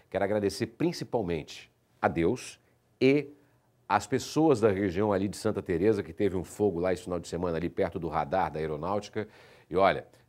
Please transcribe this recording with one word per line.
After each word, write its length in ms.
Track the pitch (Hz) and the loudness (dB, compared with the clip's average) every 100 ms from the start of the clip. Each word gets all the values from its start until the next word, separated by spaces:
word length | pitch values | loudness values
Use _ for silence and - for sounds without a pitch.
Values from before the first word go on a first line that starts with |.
| _ | _
Quero 140 | 92 | -2
agradecer 420 | 98 107 101 95 113 | 0 0 0 -2 -6
principalmente 1040 | - 156 170 - 127 95 85 76 - - _ _ _ | -2 -2 -2 -4 -4 -2 -4 -6 -14 -20 _ _ _
a 60 | 104 | 0
Deus 520 | 80 82 123 - - _ _ _ _ | 2 2 0 -6 -18 _ _ _ _
e 280 | 131 143 143 - _ _ _ _ _ | 4 4 0 -14 _ _ _ _ _
as 200 | 101 - | -2 0
pessoas 520 | 127 - - 160 131 | -4 -2 2 4 6
da 120 | 107 | 4
região 420 | 95 101 85 107 | 4 0 0 0
ali 140 | 98 101 | 2 0
de 100 | - | -2
Santa 240 | 110 101 | -4 -4
Teresa, 400 | 92 87 202 220 | -2 2 2 2
que 120 | 87 | -2
teve 220 | 82 104 90 | -2 -2 0
um 80 | |
fogo 360 | 80 - 104 85 | -6 0 0 0
lá 140 | 90 | -2
esse 100 | 92 | -2
final 160 | - 87 | -4 -6
de 80 | 85 | -6
semana 300 | 85 87 82 | -4 -2 -2
ali 120 | 85 | -4
perto 300 | - 92 90 | -2 -2 -2
do 80 | 82 | -4
radar 440 | 78 73 92 85 | -2 -2 0 -2
da 80 | 76 | -4
aeronáutica. 680 | 78 76 82 101 - - 101 - - - _ | -6 -6 -4 -4 -4 -8 -10 -12 -20 -20 _
E 60 | 87 | 2
olha, 320 | 95 71 - - | 4 4 -4 -20